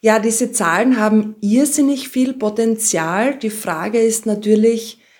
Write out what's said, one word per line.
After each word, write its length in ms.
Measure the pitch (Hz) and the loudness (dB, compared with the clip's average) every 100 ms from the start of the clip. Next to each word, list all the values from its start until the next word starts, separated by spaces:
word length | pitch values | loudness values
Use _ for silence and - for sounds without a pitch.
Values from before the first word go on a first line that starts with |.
Ja, 180 | 220 214 | 4 2
diese 320 | 214 220 247 | 2 0 -2
Zahlen 480 | - 170 170 247 247 | -2 0 2 2 2
haben 360 | 214 214 214 - | 4 2 0 -4
irrsinnig 680 | 202 220 285 294 277 277 - | 0 2 2 2 0 0 -4
viel 240 | 254 262 | -2 -2
Potenzial. 1040 | 262 214 208 226 220 - 175 160 185 247 269 | -2 -4 0 -2 0 -2 -2 -2 0 -2 -2
Die 120 | 220 | -6
Frage 500 | 214 - 160 190 226 | -6 -6 -6 -2 0
ist 260 | 226 220 220 | 2 0 -2
natürlich, 760 | 208 208 214 220 226 - - _ _ | -4 2 4 4 0 -6 -16 _ _